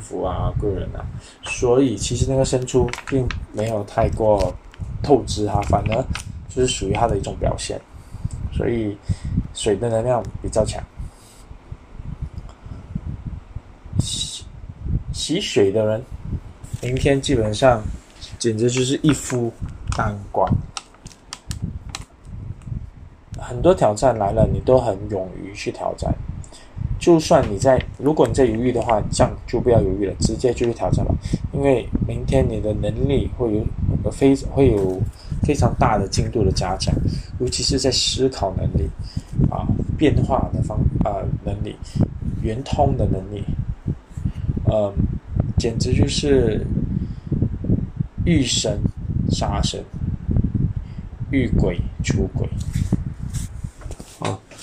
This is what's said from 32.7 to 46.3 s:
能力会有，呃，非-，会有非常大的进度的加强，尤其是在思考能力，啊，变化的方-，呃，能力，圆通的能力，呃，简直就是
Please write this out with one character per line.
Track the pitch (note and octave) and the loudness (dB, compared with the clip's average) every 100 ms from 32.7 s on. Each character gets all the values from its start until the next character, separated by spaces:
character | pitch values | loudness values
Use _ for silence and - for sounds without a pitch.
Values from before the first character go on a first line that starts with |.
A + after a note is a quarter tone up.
能 | G#2 G#2 G#2+ C#3 | 0 -2 0 2
力 | C3+ G2 - | 2 2 0
会 | A#2 | 0
有， | G#2+ A2+ - - - | 2 0 -2 0 2
呃， | G#2 | 0
非-， | - C3+ C3+ - | 4 4 4 2
会 | - C3+ | 4 6
有 | G#2 F#2+ F#2 - - - - | 6 2 0 -2 -6 -8 -2
非 | - | 2
常 | C#3+ A#2+ - | 4 4 4
大 | C3 G#2 | 4 4
的 | G2 | 0
进 | - A2 | 0 0
度 | A#2 | 2
的 | F#2+ | 2
加 | F2 F#2 F#2 | 2 0 -2
强， | - - - - - - | 0 0 0 -2 -6 -4
尤 | B2 | -4
其 | - | -2
是 | A#2+ C#3 | 0 2
在 | C3+ | 2
思 | A#2+ - - C3 | 0 0 0 0
考 | - F#2+ F2+ | 0 -2 0
能 | - | 0
力， | - D#2+ - - - - - - | 0 -2 -4 -8 -8 -6 0 2
啊， | F#2 - - - - | 2 0 0 -2 2
变 | C#3+ A#2 | 2 4
化 | - B2+ - | 2 0 0
的 | A#2+ | -2
方-， | - G#2+ - - | -2 0 2 2
呃， | A2 G2 - - | 0 -2 -2 -4
能 | - G2+ | -4 -6
力， | G#2+ - - - - - - - | -6 -8 -6 0 0 0 -6 -4
圆 | A2+ A2 | -2 -4
通 | C#3 - C#3 C3 | -2 2 2 2
的 | G2+ | 0
能 | F#2+ F#2+ | 0 -4
力， | G2+ - - - - - - - - - - - - | -8 -4 -4 -4 -6 -6 -6 -8 -6 -4 -4 -2 0
呃， | - - G3+ - - - - - - - | 2 4 2 2 0 0 -4 -2 0 2
简 | A#2+ A#2 | 2 2
直 | B2 | 2
就 | B2+ C#3+ | 4 2
是 | - D3 | 2 4